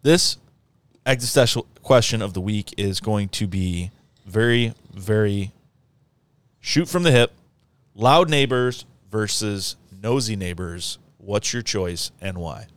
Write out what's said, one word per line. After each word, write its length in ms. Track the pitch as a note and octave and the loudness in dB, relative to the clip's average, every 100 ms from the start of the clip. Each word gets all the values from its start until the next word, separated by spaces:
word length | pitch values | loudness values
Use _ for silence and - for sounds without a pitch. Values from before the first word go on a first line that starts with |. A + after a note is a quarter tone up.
this 360 | C#3+ E3+ - - _ _ _ _ _ _ - | 4 4 2 -4 _ _ _ _ _ _ -2
existential 600 | C3 A#2+ - A#2+ - - _ | -2 2 4 4 2 -6 _
question 400 | - B2+ A2+ A2+ | 4 4 4 -2
of 120 | G#2 | -4
the 80 | F#2 | -4
week 320 | F#2+ G#2+ G2+ - | -4 -4 -4 -4
is 240 | G2+ F#2 | -4 -2
going 260 | - G#2 G2+ | -2 -2 -2
to 160 | - G#2 | -4 -4
be 460 | F#2 F#2 F2 F2+ - _ _ G2 | -2 -2 -2 -6 -10 _ _ -6
very, 480 | G2 A#2 A#2+ A#2 - _ | 0 2 2 0 -4 _
very 580 | - F#2+ G#2+ G#2+ G2+ F#2+ - _ _ _ _ _ _ _ _ _ _ | -16 -2 0 0 -2 -6 -12 _ _ _ _ _ _ _ _ _ _
shoot 260 | - - E3+ | -2 -2 0
from 160 | F3+ | 2
the 80 | F3 | 4
hip, 220 | B2 A#2 _ _ _ _ _ _ - | 6 4 _ _ _ _ _ _ 0
loud 340 | A#2 D3 F3 | 4 6 4
neighbors 560 | D3 C#3 B2+ B2 B2 - _ _ | 2 2 2 0 -4 -14 _ _
versus 640 | G#2+ G#2+ - A2 G2+ F#2 - _ F#2+ | -4 -2 -2 -4 -4 -6 -10 _ -10
nosy 360 | G#2+ C3 A2+ G#2+ | -2 -2 -2 -4
neighbors. 600 | F#2 F2 F2+ E2+ - - _ _ | -6 -8 -10 -8 -10 -12 _ _
What's 340 | G2 G2+ - | -4 -4 -2
your 100 | A#2+ | -6
choice 480 | A2+ G#2 F2+ F2 - _ | -4 -4 -4 -6 -8 _
and 160 | F#2+ F2+ | -10 -8
why? 300 | E2+ B1+ - | -10 -12 -18